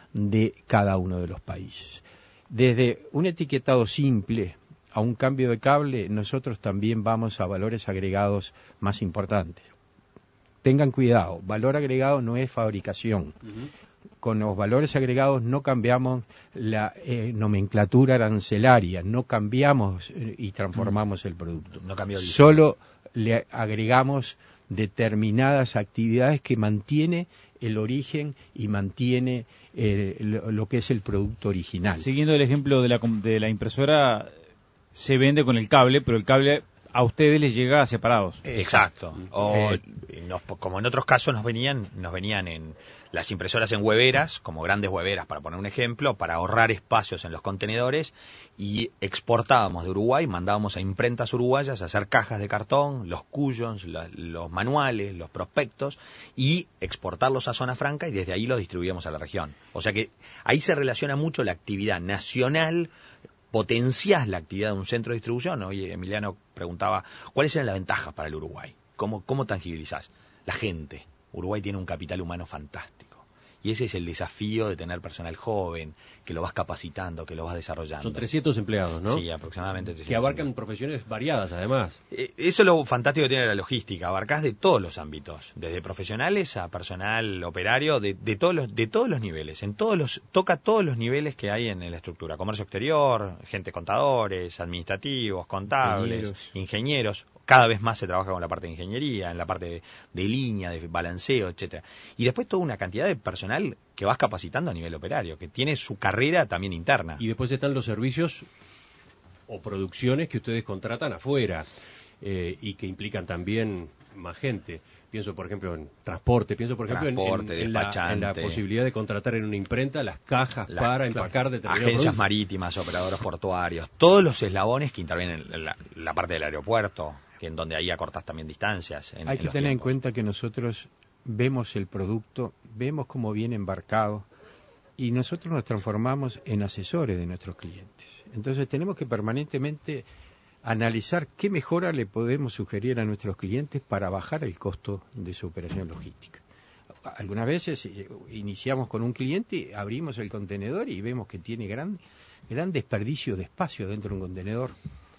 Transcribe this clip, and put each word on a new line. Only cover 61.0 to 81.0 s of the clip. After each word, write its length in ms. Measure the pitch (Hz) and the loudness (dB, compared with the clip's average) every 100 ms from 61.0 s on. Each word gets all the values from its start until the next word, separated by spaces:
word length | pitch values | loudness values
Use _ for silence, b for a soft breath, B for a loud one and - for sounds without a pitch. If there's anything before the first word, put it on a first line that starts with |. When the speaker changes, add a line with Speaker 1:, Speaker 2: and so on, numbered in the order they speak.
| 143 139 | -2 -2
Speaker 3:
mucho 280 | 160 147 | -2 -2
la 80 | 110 | -2
actividad 480 | 90 - 98 104 92 | -4 -6 -4 -2 -2
nacional, 920 | 90 98 - 127 127 156 160 170 165 b b b b _ _ | -2 -4 -4 0 2 2 2 0 -4 b b b b _ _
potenciás 800 | 113 104 117 123 123 196 180 113 | -2 2 2 2 2 4 4 2
la 100 | 90 | -4
actividad 360 | 78 95 107 | -6 -4 -2
de 40 | 98 | -2
un 80 | 95 | -2
centro 280 | 120 117 | -4 -2
de 20 | 117 | -6
distribución. 480 | 113 120 156 151 | -4 -4 -2 -4
Hoy 260 | 95 98 92 | -4 -6 -6
Emiliano 480 | 87 92 107 104 90 _ | -8 -6 -4 -4 -8 _
preguntaba, 500 | - 87 87 98 98 B B B | -10 -10 -2 0 0 B B B
¿cuáles 220 | - 147 156 | 0 2 2
eran 100 | 123 | 0
las 100 | 95 | -2
ventajas 380 | 90 95 78 | -2 -4 -4
para 160 | 76 78 | -8 -8
el 60 | 78 | -8
Uruguay? 400 | 78 - - - _ - | -10 -12 -16 -20 _ -6
¿Cómo, 280 | 104 107 - | -4 -4 -2
cómo 200 | 135 113 | -2 -2
tangibilizás? 640 | 98 87 80 76 73 - b b b - | -4 -6 -10 -8 -10 -12 b b b -10
La 80 | |
gente. 540 | - 110 82 73 - - _ _ | -4 -4 -4 -10 -16 -20 _ _
Uruguay 300 | - 90 107 | -8 -4 -4
tiene 160 | 101 98 | -4 -6
un 80 | 90 | -6
capital 360 | 87 85 92 | -8 -6 -8
humano 260 | 85 87 85 | -6 -8 -10
fantástico. 760 | 78 73 80 - _ - - _ b b b | -14 -14 -16 -16 _ -20 -20 _ b b b
Y 100 | 104 | -6
ese 140 | 113 113 | -2 -4
es 80 | |
el 120 | 92 85 | -4 -6
desafío 640 | 85 87 - 107 110 107 | -6 -8 -6 -4 -2 -2
de 80 | 90 | -4
tener 240 | 85 90 | -6 -8
personal 360 | 85 - 85 82 | -10 -10 -10 -8
joven, 580 | - 104 87 82 78 - b b - | -4 -2 -2 -6 -10 -16 b b -10
que 80 | |
lo 80 | 82 | -6
vas 120 | 90 | -4
capacitando, 720 | - 87 85 87 98 92 82 80 | -4 -6 -8 -10 -10 -10 -10 -10
que 100 | 80 | -10
lo 80 | |
vas 120 | 82 87 | -8 -8
desarrollando. 460 | - 80 78 76 | -8 -8 -8 -8
Speaker 2:
Son 120 | 113 | -8
trescientos 440 | - 113 156 147 113 | -6 -4 0 0 0
empleados, 440 | 104 107 90 82 | 0 0 0 -2
¿no? 140 | 95 151 | -2 -2
Speaker 3:
Sí, 140 | 85 | -2
aproximadamente 640 | 80 82 90 95 92 90 | -8 -10 -8 -6 -6 -8
trescientos. 180 | 80 78 | -10 -4
Speaker 2:
Que 60 | 117 | 0
abarcan 380 | 131 139 147 | 0 0 -4
profesiones 540 | 117 107 107 135 139 | -6 -8 -8 -6 -8